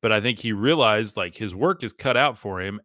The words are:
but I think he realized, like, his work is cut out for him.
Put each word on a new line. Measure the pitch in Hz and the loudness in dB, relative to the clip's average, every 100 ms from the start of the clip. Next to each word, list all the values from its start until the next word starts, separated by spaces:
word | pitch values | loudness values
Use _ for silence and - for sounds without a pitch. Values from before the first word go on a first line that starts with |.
but | 113 | 2
I | 107 | 2
think | 110 113 | 0 -2
he | 113 | -4
realized, | 104 117 160 120 107 110 101 | -2 2 4 4 4 0 -6
like, | 90 - | -8 -6
his | 110 | -8
work | 90 151 190 | -2 -2 -2
is | 117 | -6
cut | - 139 120 | -6 0 2
out | 143 113 | 2 0
for | 104 92 | -8 -6
him. | 95 104 | -6 -8